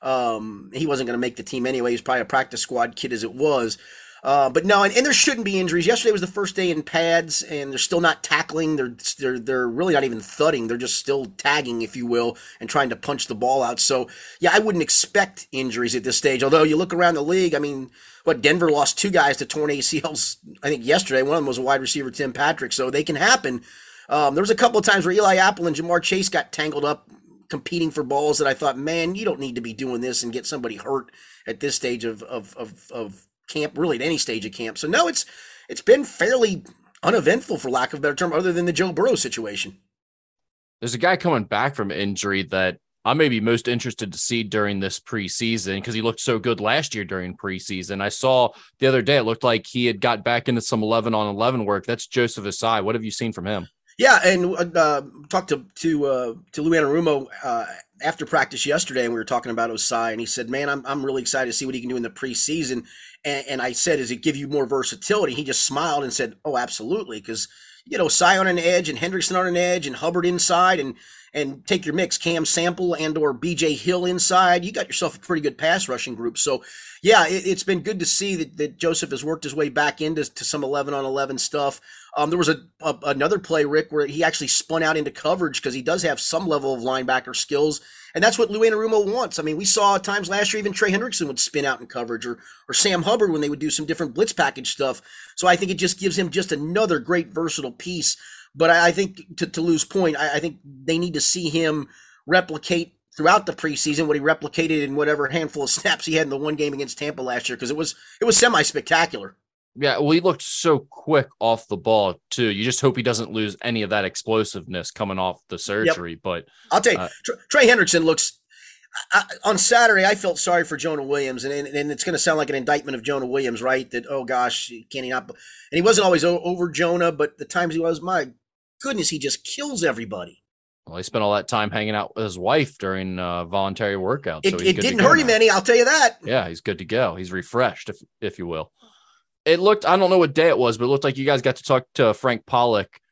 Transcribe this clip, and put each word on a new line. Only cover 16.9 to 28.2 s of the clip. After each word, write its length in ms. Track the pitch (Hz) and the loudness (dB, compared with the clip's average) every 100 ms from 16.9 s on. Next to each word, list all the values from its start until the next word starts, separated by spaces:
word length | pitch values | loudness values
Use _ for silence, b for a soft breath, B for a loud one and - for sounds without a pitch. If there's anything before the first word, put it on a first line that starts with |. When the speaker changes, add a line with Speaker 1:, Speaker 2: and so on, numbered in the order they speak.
Speaker 1:
around 200 | 175 175 | 2 2
the 80 | 160 | 2
league, 320 | 147 185 180 | 0 2 2
I 40 | 151 | 0
mean, 320 | 147 139 131 B B B | -2 -6 -10 B B B
what, 200 | - 143 | -2 2
Denver 280 | 143 170 170 | 4 4 4
lost 280 | 147 139 - | 4 2 2
two 120 | 208 | 2
guys 260 | 175 143 139 | 4 4 2
to 100 | 143 | -2
torn 240 | 156 147 | -4 -2
A 100 | 143 | 0
C 200 | 131 156 | 0 0
Ls, 340 | 156 151 - - - - | -2 0 -2 -2 -12 -8
I 60 | 139 | -4
think, 160 | 147 | -2
yesterday. 380 | 117 165 180 131 | 2 2 4 2
One 120 | 135 | 2
of 40 | 160 | 2
them 80 | 143 | 0
was 120 | 123 | -2
a 40 | |
wide 180 | 131 139 | 0 0
receiver, 320 | 131 151 131 | 0 -2 -2
Tim 200 | 120 139 | -4 -6
Patrick. 400 | 120 143 160 127 | 0 0 0 -2
So 180 | - 127 | -2 0
they 140 | 139 | 0
can 120 | 151 151 | -2 0
happen. 460 | 190 254 143 123 B B B B B | 2 2 0 -6 B B B B B
Um, 260 | 147 143 | 0 2
there 80 | 143 | 2
was 80 | 196 | 2
a 60 | 226 | 4
couple 220 | - 208 | 4 4
of 60 | |
times 200 | 208 196 | 4 4
where 100 | 170 | 4
Eli 220 | 185 202 185 | 4 4 6
Apple 320 | 190 190 170 | 4 4 -2
and 80 | 147 | -2
Jamar 260 | 170 202 | 0 0
Chase 260 | - 190 190 | 2 0 0
got 240 | 165 - | 0 -4
tangled 320 | - 151 147 | -6 -4 -2
up 240 | 143 147 _ - _ - _ | -2 -4 _ -20 _ -20 _
competing 440 | 147 - 175 165 | -12 -6 -2 -2
for 100 | 151 | -2
balls 360 | 135 139 | -2 0